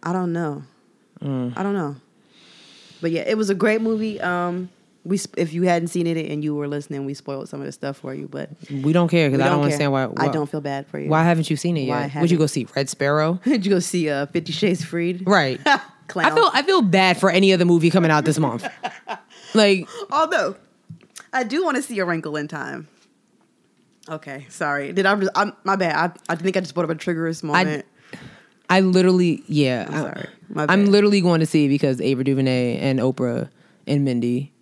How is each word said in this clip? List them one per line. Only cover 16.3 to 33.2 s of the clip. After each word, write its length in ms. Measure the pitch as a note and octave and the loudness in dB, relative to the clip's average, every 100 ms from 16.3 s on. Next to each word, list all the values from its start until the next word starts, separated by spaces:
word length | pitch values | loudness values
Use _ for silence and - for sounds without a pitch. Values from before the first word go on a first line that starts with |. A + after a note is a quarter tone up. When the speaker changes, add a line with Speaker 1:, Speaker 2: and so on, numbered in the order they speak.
Speaker 2:
I 20 | |
feel, 160 | A#4 G4+ | 4 4
I 80 | C4 | 2
feel 200 | D4 F#4+ | 2 2
bad 340 | G#3+ F#3+ F#3 F3 | 4 4 4 4
for 120 | F#3 | 4
any 220 | F3 F#3+ | 4 4
other 120 | F#3 F3 | 4 4
movie 240 | E3+ E3 | 4 4
coming 200 | F3+ E3 | 4 4
out 140 | D3+ D#3 | 4 2
this 120 | D3+ | 0
month. 280 | C#3+ A#2 - | 0 -2 -10
Speaker 1:
<laughs> 40 | - - - - G#3+ _ - - | -10 -12 -12 -14 -14 _ -20 -2
Speaker 2:
Like, 340 | A3 G3+ G3 E3 A#4+ G4+ | 2 4 2 -2 -12 -4
Speaker 1:
Although, 440 | D4 D#4+ F4 D3 - _ _ _ - _ - - | -2 0 0 -2 -6 _ _ _ -20 _ -20 -8
I 100 | C4 | -4
do 220 | A#3 C#4 | -2 -2
wanna 160 | F4+ C4+ | 0 -2
see 180 | C#4 A3 | -4 -4
A 40 | |
Wrinkle 320 | F3 E3 D#3 D3+ | -2 -4 -4 -8
in 120 | D3 | -8
Time. 380 | D3+ C3 C3+ D3+ _ _ _ _ _ _ _ _ _ _ _ - | -8 -10 -12 -14 _ _ _ _ _ _ _ _ _ _ _ -14
Okay, 380 | D#3 D3+ C3+ C#3 | -14 -12 -16 -16
sorry. 440 | - D#3 C#3+ C#3 | -8 -4 -4 -4
Did 120 | F3 F#3+ | 0 0
I, 140 | G#3 F#3+ | 2 0
I'm, 180 | - G#3 - | 0 -2 -4
my 120 | - G3 | -4 0
bad. 180 | F3 D3+ E3+ D#3+ - | 0 0 -2 -4 -8
I, 40 | |
I 40 | E3+ | -4
think 200 | F3+ F#3 | -2 -2
I 40 | |
just 140 | F3+ | -4
brought 100 | - | -4
up 60 | E3 | -4
a 40 | |
triggerous 500 | D#3+ - E3 E3 D#3+ | -4 -4 -4 -4 -6
Speaker 2:
I 20 | D#3+ | 0
Speaker 1:
moment. 380 | D#3 F3+ D3+ - _ _ - - - _ _ _ | 2 2 -2 -8 _ _ -20 -20 -20 _ _ _
Speaker 2:
I 100 | F#3 | 4
literally, 640 | F#3+ F#3 F3+ F#3 F3 - - | 6 6 6 4 2 0 -2
yeah. 400 | D3 C3+ B2 F#2+ | 0 2 0 -4
Speaker 1:
I'm 60 | |
Speaker 2:
I, 60 | - | -6
Speaker 1:
sorry. 260 | - - - - - | -6 -10 -14 -18 -12
My 140 | - D3+ | -6 2
Speaker 2:
I'm 160 | F#3+ | 4
Speaker 1:
bad. 40 | G3+ | 6
Speaker 2:
literally 320 | G3+ G#3 G3+ | 6 6 4
going 200 | F3 E3 | 4 2
to 60 | D#3+ | 2
see 200 | D#3 C#3+ | 2 2
it 20 | |
because 320 | C#3+ C#3+ B2+ | 2 2 0
Ava 240 | B2+ C3 | 0 0
DuVernay 540 | C3 C3+ C3+ B2+ B2 A#2 | 0 0 2 0 0 -2
and 220 | B2 C3 | -2 0
Oprah 480 | C3 C3+ | 0 0